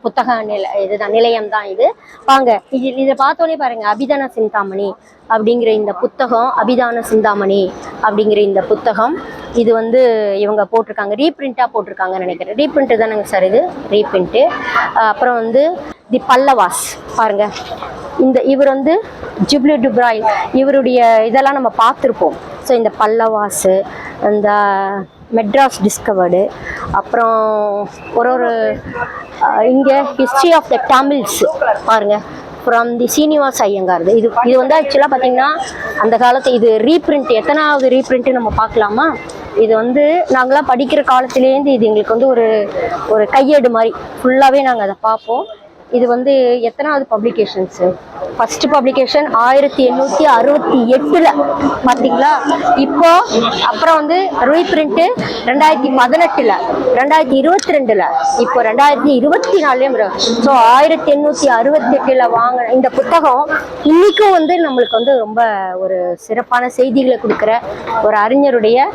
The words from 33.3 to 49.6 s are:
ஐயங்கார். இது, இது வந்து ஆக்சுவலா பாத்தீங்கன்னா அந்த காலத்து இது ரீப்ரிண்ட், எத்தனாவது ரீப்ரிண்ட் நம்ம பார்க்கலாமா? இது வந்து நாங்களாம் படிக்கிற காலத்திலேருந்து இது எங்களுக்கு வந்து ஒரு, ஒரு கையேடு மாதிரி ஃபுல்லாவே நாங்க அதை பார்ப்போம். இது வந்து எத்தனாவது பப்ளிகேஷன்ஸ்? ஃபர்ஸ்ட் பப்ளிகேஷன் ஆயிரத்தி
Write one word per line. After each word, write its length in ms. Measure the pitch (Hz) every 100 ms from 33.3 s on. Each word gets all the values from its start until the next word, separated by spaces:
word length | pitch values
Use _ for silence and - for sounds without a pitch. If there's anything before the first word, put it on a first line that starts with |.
| 302 277 262
ஐயங்கார். 380 | 214 202 185 180
இது, 300 | 170 226 220 233 240
இது 80 | 254
வந்து 120 | 262 311
ஆக்சுவலா 300 | 277 285 285
பாத்தீங்கன்னா 360 | 262 262 254 277 311 392 - - -
அந்த 160 | 214 226
காலத்து 360 | 247 262 262 240
இது 180 | 226 220 226
ரீப்ரிண்ட், 420 | 330 311 294 262 220
எத்தனாவது 480 | - 302 302 285 262 254
ரீப்ரிண்ட் 340 | 262 254 247
நம்ம 200 | 254 226 -
பார்க்கலாமா? 520 | 220 226 208 220 320 247 - - - -
இது 120 | 220 220
வந்து 500 | 240 262 294 349 311
நாங்களாம் 420 | 262 254 277 277
படிக்கிற 300 | 247 269 302 269
காலத்திலேருந்து 600 | 254 254 262 254 269 285 254
இது 80 | 220
எங்களுக்கு 300 | 214 202 226
வந்து 120 | 262
ஒரு, 420 | 240 226 220 202 - - - -
ஒரு 160 | 214 208
கையேடு 380 | 269 277 294 247
மாதிரி 240 | 226 226 - - -
ஃபுல்லாவே 400 | 254 262 269 269 269
நாங்க 140 | 240
அதை 140 | 196 196 220
பார்ப்போம். 360 | 220 - 247 415 640 - - - 247
இது 100 | 240
வந்து 540 | 240 254 269 247 247
எத்தனாவது 440 | 226 233 294 285 269
பப்ளிகேஷன்ஸ்? 640 | 220 226 - 202 190 185 - 180 - - - - -
ஃபர்ஸ்ட் 280 | 226 - 269
பப்ளிகேஷன் 520 | 285 254 262 262 294 294
ஆயிரத்தி 580 | 226 240 269